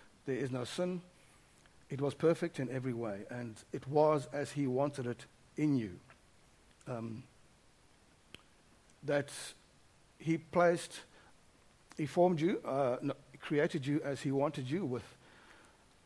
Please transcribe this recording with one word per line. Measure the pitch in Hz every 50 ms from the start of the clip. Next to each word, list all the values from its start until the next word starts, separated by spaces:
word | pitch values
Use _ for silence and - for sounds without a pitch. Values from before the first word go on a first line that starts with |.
| - - - - -
There | - 131
is | 113 135 131
no | 127 127 123
sin. | - - - 180 180 185 180 175 - - - - - - - - - - - - - - - - -
It | 147 131
was | 139 139 -
perfect | - 165 160 170 160 170 165 - -
in | 135 120
every | 127 131 127 131 120
way, | 117 120 113 101 98 107 -
and | 120 123 123 117 107 - - - -
it | 147 131 127
was | 143 151 151 151 156 147 135 -
as | - 143 143 135
he | - 143 143 131
wanted | 123 127 143 147 143 - 127 120
it | 117 - - - - - - - - -
in | 151 156 143
you. | 131 113 98 90 87 - - - - - - - - - - - - - - - - - -
Um, | 127 117 113 113 110 110 127 - - - - - - - - - - _ - - - - - - - _ _ - - - - - - - - - - - _ - - - -
that | 135 139 143 139 135 - - - - - - - - - - - - - - - - - -
he | - 151 160 165
placed, | - - - 180 175 170 175 165 - - - - - - - - - - - - - - - - - - - - - - - -
he | 156
formed | 135 - 180 175 180 185 147
you, | 151 175 220 - -
uh, | 120 127 139 143 127 123 135
no, | - 139 135 - - - - -
created | - - 160 143 151 170 - 160 127 139
you | 143 156 -
as | 143 139 135
he | - 147
wanted | 135 135 139 151 151 - 131 123
you, | 143 185 202
with | 135 123 117 - - - - - - - - - - - - - - - - - - - - -